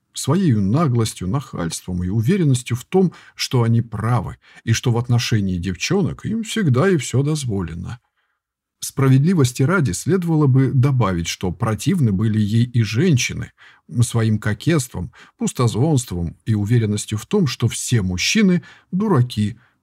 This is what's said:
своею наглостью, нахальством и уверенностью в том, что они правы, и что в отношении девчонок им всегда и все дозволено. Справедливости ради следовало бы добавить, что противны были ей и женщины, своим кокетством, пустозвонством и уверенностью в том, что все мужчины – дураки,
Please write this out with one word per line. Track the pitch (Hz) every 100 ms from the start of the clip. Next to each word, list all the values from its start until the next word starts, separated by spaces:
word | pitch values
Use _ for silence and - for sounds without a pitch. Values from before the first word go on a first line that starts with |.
| _
своею | - - 170 180 107
наглостью, | 95 131 165 120 110 - 90
нахальством | 139 - - 85 - - 90
и | 90
уверенностью | 110 110 202 151 123 - 123
в | -
том, | 185 185 - - -
что | - 127
они | 117 117
правы, | 117 101 110 120 82 - _ -
и | -
что | 113 127
в | 117
отношении | 120 120 - 110 98 90
девчонок | 95 90 - 190 123 69 -
им | 220
всегда | 220 226 175 117 190
и | 175
все | - 123
дозволено. | 143 156 127 98 82 85 90 120 _ _ _ _ _ _ _ -
Справедливости | - - 135 131 156 185 123 -
ради | 135 190 127
следовало | 87 127 190 170 156 147
бы | 131 135
добавить, | 139 139 127 98 87 85
что | - 92
противны | 82 113 107 - 190 120
были | 92 113 107
ей | 101 117
и | 123 123
женщины, | 104 107 185 127 - - - _ - _ - 123
своим | 117 120 110 107
кокетством, | 107 101 - 165 - 92 87 - - -
пустозвонством | 226 - 120 95 156 139 - 87 85 - -
и |
уверенностью | 107 101 123 107 104 - 107
в | -
том, | 208 147
что | - 117
все | - - 120
мужчины – | 92 90 - 220 196 180 - - -
дураки, | 180 220 151 123 - 101 - _ _